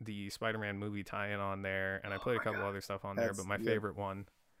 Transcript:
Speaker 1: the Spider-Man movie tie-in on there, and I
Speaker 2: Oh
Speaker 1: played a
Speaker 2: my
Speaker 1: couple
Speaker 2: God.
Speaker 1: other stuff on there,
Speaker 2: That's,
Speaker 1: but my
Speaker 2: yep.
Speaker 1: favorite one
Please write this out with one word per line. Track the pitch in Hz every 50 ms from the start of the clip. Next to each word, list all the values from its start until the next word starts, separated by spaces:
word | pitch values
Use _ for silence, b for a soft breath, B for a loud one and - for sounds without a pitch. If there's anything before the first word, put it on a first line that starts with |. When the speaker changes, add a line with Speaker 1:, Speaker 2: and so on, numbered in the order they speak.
Speaker 1:
the | 117 107 104 101 98 101
Spider-Man | - - 117 110 110 110 104 104 101 98
movie | 104 107 101 101 95
tie-in | - 101 101 101 104 104 101
on | 98 98 98 98
there, | 98 95 95 95 95 95 98 95 -
and | 104
I | 98
Speaker 2:
Oh | 98
Speaker 1:
played | - 127 120
a | 110
Speaker 2:
my | -
Speaker 1:
couple | 110 104 98
Speaker 2:
God. | 98 101
Speaker 1:
other | 98 98
stuff | - - 98 95 -
on | 98 98
there, | 107 117 110
Speaker 2:
That's, | 98 101
Speaker 1:
but | 92
my | 98 101
Speaker 2:
yep. | 101 113
Speaker 1:
favorite | 113 113 104 107 101 -
one | 101 101 98 95 98 101 - _ _ _ _ _ -